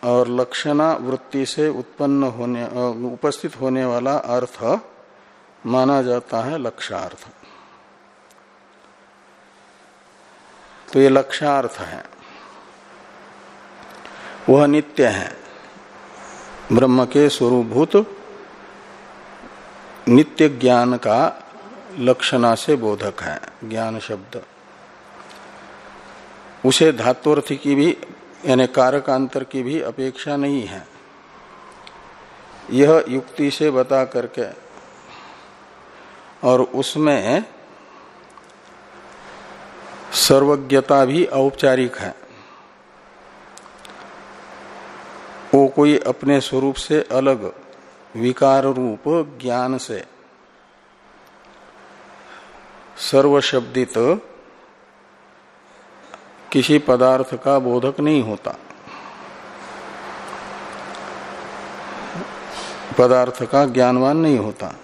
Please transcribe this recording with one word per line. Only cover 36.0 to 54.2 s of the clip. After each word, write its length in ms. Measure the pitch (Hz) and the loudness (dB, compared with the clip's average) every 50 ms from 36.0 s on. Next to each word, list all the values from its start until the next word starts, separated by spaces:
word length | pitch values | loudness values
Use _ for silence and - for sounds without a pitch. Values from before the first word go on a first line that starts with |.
| - - - - - - - - - | -20 -20 -20 -20 -20 -20 -16 -2 2
और 140 | 131 127 123 | 4 4 4
उसमें 840 | 127 - - 127 139 - - 156 151 151 143 98 95 107 127 175 220 - - - - - - - - - - - - - - - - - - - - - - - - - - - - - - - - - - - - - - - - - - - - - - - - - - - - - - | 4 2 0 -4 -4 -4 -2 0 2 2 2 0 0 0 0 -2 -2 -4 -16 -20 -20 -20 -20 -20 -20 -20 -20 -20 -20 -20 -20 -20 -20 -20 -20 -20 -20 -20 -20 -20 -20 -20 -20 -20 -20 -20 -20 -20 -20 -20 -20 -20 -20 -20 -20 -20 -20 -20 -20 -20 -20 -20 -20 -20 -20 -20 -20 -20 -16 -8 -2
सर्वज्ञता 920 | - - - 139 135 139 143 147 139 135 127 139 135 131 - 143 139 135 | -2 4 4 6 6 6 4 2 0 0 0 0 0 2 4 4 4 4
भी 200 | 127 139 170 180 | 4 2 0 0
औपचारिक 720 | - - 135 135 139 135 - - 139 131 127 127 120 - | 0 0 0 0 0 0 0 2 2 2 2 0 -4 -4
है, 180 | - 104 95 - - - - - - - - - - - - - - _ _ _ - - - - - - - - - - - - - - - - - - - - - - - - - - - - - - - - - - - - - - - - - - - - - - - - - - - - | -10 -12 -12 -14 -14 -20 -20 -20 -20 -20 -20 -20 -20 -20 -20 -20 -20 _ _ _ -20 -20 -20 -20 -20 -20 -20 -20 -20 -20 -20 -20 -20 -20 -20 -20 -20 -20 -20 -20 -20 -20 -20 -20 -20 -20 -20 -20 -20 -20 -20 -20 -20 -20 -20 -20 -20 -20 -20 -20 -20 -20 -20 -20 -20 -20 -20 -20 -20 -6 2 4
वो 140 | 139 139 | 6 6
कोई 320 | 131 135 147 147 147 147 - | 6 4 4 4 4 4 2
अपने 420 | - - 127 - - 135 143 143 | 0 -2 -4 -2 0 0 0 0
स्वरूप 340 | 127 - - 131 131 139 135 | 0 -2 -2 -2 -2 -2 -4
से 320 | - - - 156 151 - - | -6 -4 -2 -2 -2 0 0
अलग 420 | 127 131 135 135 135 113 101 90 - - - - - - - - - - - - - | -2 0 2 2 0 0 -2 -10 -12 -12 -20 -20 -20 -20 -20 -20 -20 -20 -20 -16 -8
विकार 480 | 113 117 123 127 - 143 135 135 135 135 | -2 -2 -2 0 2 4 4 4 4 2
रूप 400 | 135 135 127 127 120 107 104 - 147 160 170 156 147 139 123 | 0 0 0 -2 -4 -4 -4 -2 -2 0 0 -2 -4 -8 -10
ज्ञान 360 | 127 127 120 123 123 127 131 | -6 -4 -4 -2 -2 -4 -4
से 280 | 131 - - 113 98 - - - - - _ _ _ _ _ _ _ _ _ _ _ _ _ _ _ _ _ - - - - - - _ - - - - - - - - - - - - - - - - - - - - - - - - - - - - - - | -6 -8 -10 -10 -12 -12 -16 -20 -20 -20 _ _ _ _ _ _ _ _ _ _ _ _ _ _ _ _ _ -20 -20 -20 -20 -20 -20 _ -20 -20 -20 -20 -20 -20 -20 -20 -20 -20 -20 -20 -20 -20 -20 -20 -20 -20 -20 -20 -20 -20 -20 -20 -20 -20 -20 -20 -20 -14
सर्वशब्दित 960 | - - - - 135 135 147 143 143 135 - - 131 120 120 120 127 127 - - 113 117 131 175 214 | -10 -8 2 4 4 4 6 4 4 2 2 -2 -2 -4 -2 -4 -4 -4 -2 0 0 2 2 0 -2